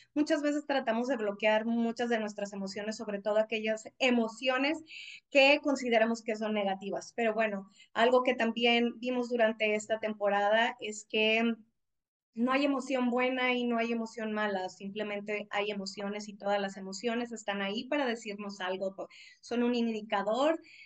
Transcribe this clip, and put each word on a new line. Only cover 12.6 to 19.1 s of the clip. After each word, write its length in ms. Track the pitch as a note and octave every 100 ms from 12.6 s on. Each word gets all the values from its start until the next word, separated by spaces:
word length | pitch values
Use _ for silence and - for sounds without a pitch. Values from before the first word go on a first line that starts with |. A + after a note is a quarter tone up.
| C#4+
emoción 460 | C4+ C4 C4 B3
buena 420 | B3 B3+ C4 B3+
y 100 | B3
no 140 | A#3+ A#3
hay 160 | A#3
emoción 400 | A#3 A3+ - A3
mala, 340 | G#3+ G#3+ G3 F#3
simplemente 800 | - G3+ G#3 G#3 G#3 G3+ G#3 G#3
hay 200 | G3+ G#3
emociones 560 | G3+ F#3+ - G3+ G#3 G#3
y 80 | -
todas 240 | G3+ G3+
las 160 | G3 G3
emociones 560 | F#3+ F#3+ A#3+ A3+ A#3+
están 300 | A3+ - G3+
ahí 240 | G3 G#3+ B3
para 180 | D4 C4
decirnos 540 | A3+ G#3+ G3+ G3+ G3+
algo, 340 | F#3 F#3+ F#3+
po-, 140 | F#3+ -